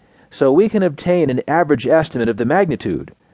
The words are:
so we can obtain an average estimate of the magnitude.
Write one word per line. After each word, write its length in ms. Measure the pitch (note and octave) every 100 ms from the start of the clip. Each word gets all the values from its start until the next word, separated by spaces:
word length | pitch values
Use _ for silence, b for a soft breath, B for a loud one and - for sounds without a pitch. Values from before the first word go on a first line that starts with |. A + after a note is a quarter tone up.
| b b b
so 200 | - C3+
we 180 | C#3+ G#3+
can 140 | G#3+
obtain 480 | F#3 C#3+ F3 F3+ D3
an 120 | B2+ -
average 400 | D#3 D#3 C3 A#2+
estimate 420 | D#3+ D3+ B2+ A#2
of 100 | G#2+
the 80 | A#2+
magnitude. 680 | E3+ F#3+ B2 G#2+ D#2 - - _